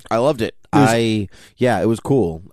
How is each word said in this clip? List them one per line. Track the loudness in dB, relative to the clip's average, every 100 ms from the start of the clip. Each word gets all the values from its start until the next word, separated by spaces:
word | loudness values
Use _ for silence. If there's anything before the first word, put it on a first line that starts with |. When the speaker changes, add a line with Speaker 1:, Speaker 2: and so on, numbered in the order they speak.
| -4
Speaker 1:
I | -2
loved | 0 -2
it. | -6 -8 -2
Speaker 2:
It | 2
was | 2
Speaker 1:
I, | 2 0 -2 -4 -12 -20 -4
yeah, | 0 0
it | 0
was | -2
cool. | 0 0 0 -4 -6